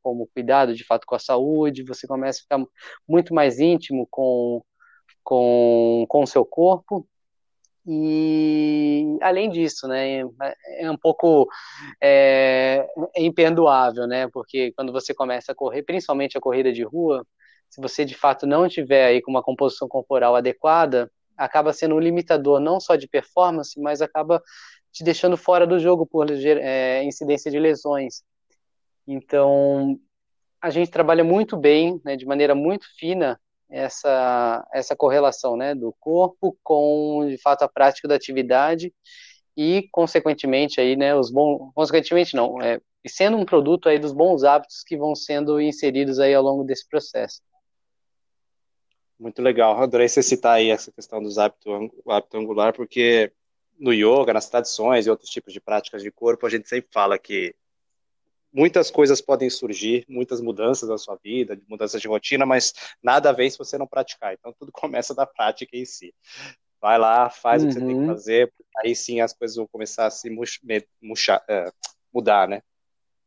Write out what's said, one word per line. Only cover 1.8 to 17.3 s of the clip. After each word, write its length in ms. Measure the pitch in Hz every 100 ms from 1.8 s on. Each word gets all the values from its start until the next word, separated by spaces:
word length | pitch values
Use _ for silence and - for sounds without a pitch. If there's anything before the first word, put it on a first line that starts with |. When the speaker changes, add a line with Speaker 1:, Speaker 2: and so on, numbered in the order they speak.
Speaker 1:
você 220 | 131 123 127
começa 320 | 135 135 131
a 40 |
ficar 240 | - 139 127 _ - - -
muito 280 | 165 170
mais 260 | 165 143 120
íntimo 480 | 160 165 - 135 120
com, 520 | - 127 123 120 120 - _ _ _ _ _
com, 840 | - 131 120 120 120 117 117 117 113
com 140 | 151
o 40 | 135
seu 200 | 135 123
corpo. 600 | - 175 185 - 202 - _ _ _ _ _ _ _ 175
E, 1300 | 156 156 156 156 156 156 151 151 151 147 147 151 151
além 300 | 185 185 214
disso, 360 | 170 160 - 135
né, 340 | 131 135 135
é, 640 | 127 120 139 - - -
é 60 | 160
um 60 | 151
pouco, 500 | 165 - 170 151 131 - - - 143 -
é, 840 | 143 139 139 135 135 131 131 135 131 - 170 175
é 60 |
imperdoável, 840 | 165 165 165 165 160 131 127 117 120
né, 220 | 127 127
porque 440 | 127 113 131 123
quando 200 | 117 131
você 200 | 127 -
começa 400 | 135 127 123 -
a 20 |
correr, 280 | 131 135 131
principalmente 560 | 143 180 - 139 139 135
a 20 |
corrida 320 | 131 127 131
de 120 | 117
rua, 420 | 110 156 165 131 120